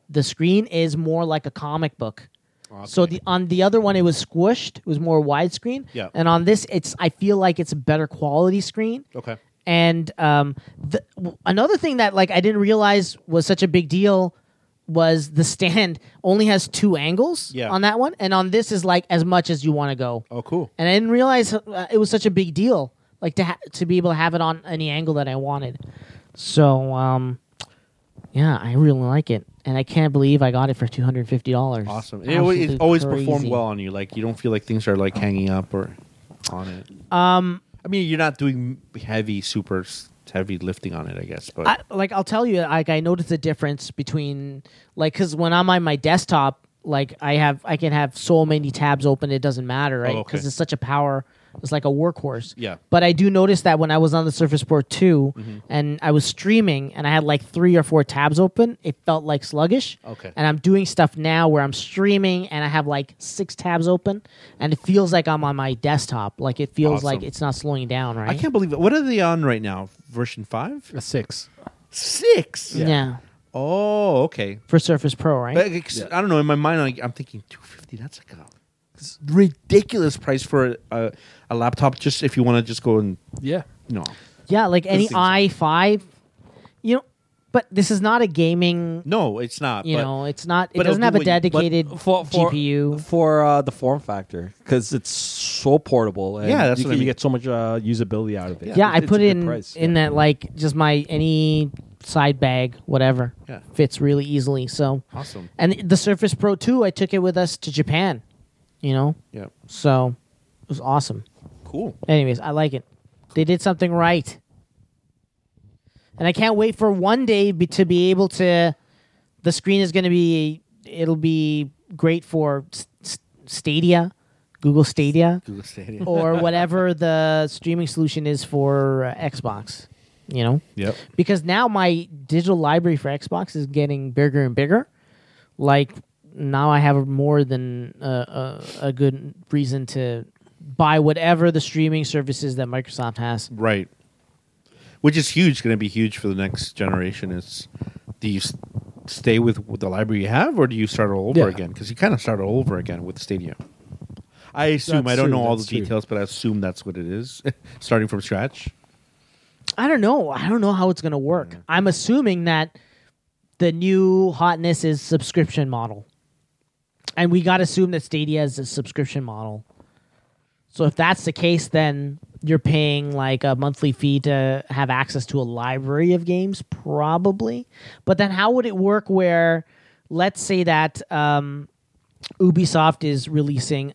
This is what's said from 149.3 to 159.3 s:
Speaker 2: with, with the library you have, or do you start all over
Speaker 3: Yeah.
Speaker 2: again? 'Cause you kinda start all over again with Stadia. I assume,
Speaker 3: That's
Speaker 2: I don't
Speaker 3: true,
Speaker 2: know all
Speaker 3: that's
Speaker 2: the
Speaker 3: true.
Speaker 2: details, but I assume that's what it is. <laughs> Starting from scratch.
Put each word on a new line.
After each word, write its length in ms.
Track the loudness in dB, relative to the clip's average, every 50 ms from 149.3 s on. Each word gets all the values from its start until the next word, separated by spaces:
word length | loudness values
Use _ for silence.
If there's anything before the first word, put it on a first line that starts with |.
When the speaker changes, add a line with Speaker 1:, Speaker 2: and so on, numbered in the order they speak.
| 4 4
Speaker 2:
with, 260 | 4 2 0 -2 -4
with 140 | -10 -8 -6
the 100 | -6 -4
library 340 | -4 -4 -2 -2 -2 -2 -2
you 40 |
have, 320 | 0 0 0 0 0 0 -2
or 80 | -2
do 80 | -2 -2
you 120 | -4 -4
start 220 | -2 -2 -2 -2 -2
all 180 | -2 -2 -2 0
over 100 | 2 2
Speaker 3:
Yeah. 80 | 2
Speaker 2:
again? 260 | 2 0 -4 -8 -10 -10
'Cause 160 | -12 -12 -12
you 60 | -6
kinda 240 | -2 0 0 0 0
start 200 | -2 -2 -2 -2
all 180 | -2 -2 0 0
over 180 | 0 -2 -2
again 280 | -4 -4 -6 -8 -8 -10
with 120 | -12 -12
Stadia. 380 | -12 -8 -6 -6 -6 -6 -8 -12 -14 -16 -20 _ _ _ -20 -20 -20 -20 -20 -20 -20 -20 _ _ _ -20 -12 -6
I 120 | -2 0
assume, 380 | 2 2 0 0 0 0 0 2
Speaker 3:
That's 80 | 2 2
Speaker 2:
I 20 |
don't 140 | 2 2 2
Speaker 3:
true, 80 | 2 2
Speaker 2:
know 40 | 2
all 120 | 2 0
Speaker 3:
that's 140 | 0 -2 -4
Speaker 2:
the 60 | -4
Speaker 3:
true. 60 | -4 -2
Speaker 2:
details, 180 | -2 -4 -4 -4
but 120 | -4 -4
I 40 | -4
assume 380 | -4 -6 -6 -4 -2 -2 -2 -2
that's 240 | -2 -4 -6 -8 -10
what 120 | -12 -10
it 80 | -8 -8
is. 340 | -8 -8 -8 -8 -10 -12 -8 -6 -6 -6 _
<laughs> 180 | -10 -20 -20 -10
Starting 280 | -4 0 2 2 2 0
from 120 | -2 -4
scratch. 460 | -4 -4 -4 -4 -4 -4 -6 -10 -14 -14 -14 _ _ _ _ _ _ _ _ _ _ _